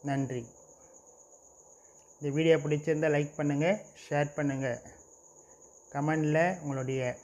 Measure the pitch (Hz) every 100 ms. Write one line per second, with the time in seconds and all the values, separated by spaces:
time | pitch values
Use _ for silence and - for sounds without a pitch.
0 | 143 139 127 127 117 - - - - -
1 | - - - - - - - - - -
2 | - - 147 143 160 156 147 147 156 151
3 | 156 147 147 - 147 143 165 208 - -
4 | - 147 143 - 143 135 135 117 - -
5 | - - - - - - - - - 143
6 | 151 160 151 151 175 185 151 135 131 131
7 | 127 123